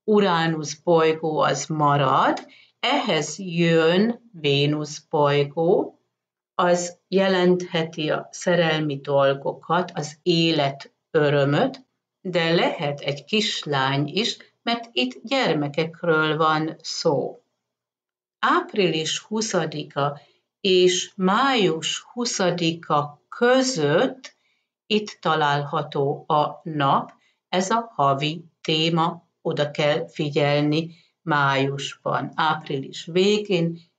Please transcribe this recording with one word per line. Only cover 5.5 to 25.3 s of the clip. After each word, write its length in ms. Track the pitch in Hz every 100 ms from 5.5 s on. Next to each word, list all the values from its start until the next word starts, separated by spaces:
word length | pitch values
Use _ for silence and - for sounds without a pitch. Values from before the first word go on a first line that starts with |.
| 165 165 233 - - _ _ _ _ _ -
az 420 | 175 180 - - _
jelentheti 1000 | 190 190 185 180 180 - 165 165 - 151
a 180 | - -
szerelmi 680 | - 185 175 165 156 151 139
dolgokat, 920 | 143 139 139 139 - - - 170 180
az 240 | 170 143 -
élet 680 | 180 165 165 156 139 139 - _ _
örömöt, 760 | 160 147 143 139 156 269 - _ _ _ _
de 320 | 190 170 165
lehet 460 | 175 277 - 147 143
egy 240 | - 143
kislány 840 | - 214 208 - 160 139 135 139 147
is, 300 | 196 233 - - _
mert 260 | 233 233 -
itt 280 | 247 254 -
gyermekekről 1120 | 226 269 208 151 143 156 165 - 170 156 156 151
van 380 | 156 156 160 160
szó. 600 | - - 165 139 - - _ _ _ _ _ _ _ _ _ _
Április 800 | - - 339 214 175 156 156 -
huszadika 1000 | - 220 214 180 160 151 - 143 143 143 - _ _ _
és 500 | 196 185 185 180 - -
május 920 | 190 214 269 254 175 160 - - -
huszadika 1080 | 240 240 - 180 170 165 165 - 151 147 - _
között 1080 | - 240 262 254 165 147 170 262 - - - _ _ _ _ _
itt 320 | 214 208 -
található 1040 | 165